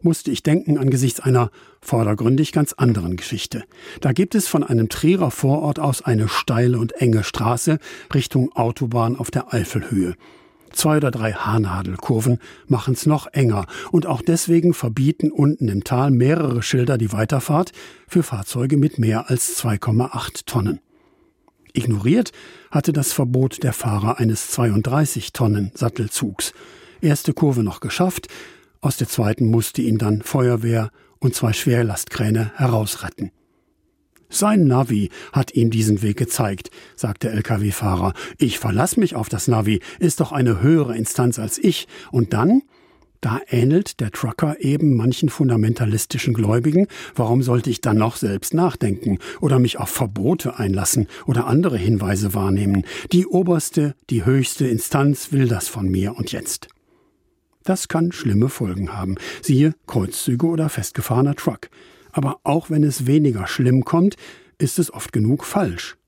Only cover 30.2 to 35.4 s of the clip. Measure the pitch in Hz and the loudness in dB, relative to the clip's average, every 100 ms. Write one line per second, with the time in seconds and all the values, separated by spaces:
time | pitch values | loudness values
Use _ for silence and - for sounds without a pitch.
30.2 | - 143 123 120 117 113 110 _ _ _ | 0 0 2 2 0 -2 -2 _ _ _
31.2 | 135 - 117 107 - 120 117 98 - - | -2 0 -2 0 0 2 2 -2 -8 -4
32.2 | 110 110 110 - 127 117 104 - - - | 0 0 -2 -2 0 0 -2 -6 -10 -10
33.2 | 95 _ _ _ _ _ _ _ _ _ | -12 _ _ _ _ _ _ _ _ _
34.2 | _ - 208 214 156 127 131 110 98 - | _ 0 2 4 4 4 2 0 -2 -6
35.2 | - - | -6 -2